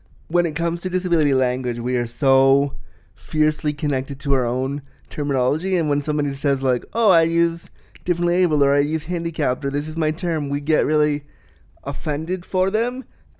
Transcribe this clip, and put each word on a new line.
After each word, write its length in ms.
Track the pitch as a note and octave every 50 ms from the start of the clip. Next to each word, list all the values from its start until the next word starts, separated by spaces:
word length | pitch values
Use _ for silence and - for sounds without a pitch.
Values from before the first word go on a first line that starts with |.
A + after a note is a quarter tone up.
| - - - - - - D#3+
when 120 | F3 F3
it 100 | E3 D3+
comes 240 | D#3 E3+ E3 E3+ E3+
to 80 | - F#3
disability 440 | E3+ F#3 F3+ F3 E3+ D#3+ D3+ C#3+ C3+
language, 460 | C3 B2+ B2 B2+ C3 B2+ B2 A#2 A#2+
we 160 | A#2 B2+ B2+
are 100 | A#2+ A#2+
so 680 | A#2+ - - C#3+ C3+ C3+ C3 C3+ C3+ C3+ C#3 C#3+ C#3+ - - - - - - - - _
fiercely 580 | - - - - D#3 D3+ D#3 D3+ - - D3+ D3
connected 460 | - D#3 D3 C#3+ C3 C3 C3+ C#3 C3+
to 120 | - C#3+ C#3
our 120 | C3+ B2
own 360 | A#2 B2 B2+ C3 C3+ C#3 C#3+ - - - _ - -
terminology. 680 | - D3+ D3 D3 C#3 C3 B2 B2+ D3 D#3+ F3 F#3+ F#3 F3
And 100 | D#3+ D3+
when 120 | C#3+ D3
somebody 320 | C#3+ D#3 D3 D3+ D3 C#3+ C#3
says, 300 | C3+ - C#3+ C#3 C3 C3+
like, 200 | C3 B2+ B2 - - -
"Oh, 180 | A#3 A3+ G#3
I 100 | F3+ E3 E3
use 460 | E3 E3 E3+ E3+ E3+ E3 E3+ - - - - - - - - -
differently 340 | - E3+ E3 F3 F3 F3 F3+
able," 260 | F#3 E3 D#3 D3 C#3+
or, 100 | C#3 C#3
"I 40 | C#3+
use 260 | D3 D3 D#3+ D#3+ -
handicapped," 580 | E3 F3+ E3+ E3+ E3+ D#3 - D3+ C3 B2+ C3+ C#3+
or, 40 | C#3
"This 160 | C3+ D3 D3+ D#3
is 80 | - E3
my 140 | D#3+ D#3
term," 380 | D#3 - - F3 E3 D#3 D3 C#3
we 100 | C#3+ D3
get 260 | C#3+ D3 D#3 C#3+ A#2
really 380 | C#3+ D#3 D3+ D3+ D3+ D3 C#3+ - - - - - - - - - - - - -
offended 640 | D3+ C3+ - - D#3+ D3 C#3+ D#3+ E3 F#3 F3+ F3
for 240 | - - F#3 F#3 F#3+
them. 360 | G3 G#3+ A#3 B3 B3+ B3+ B3+ - - - - - - _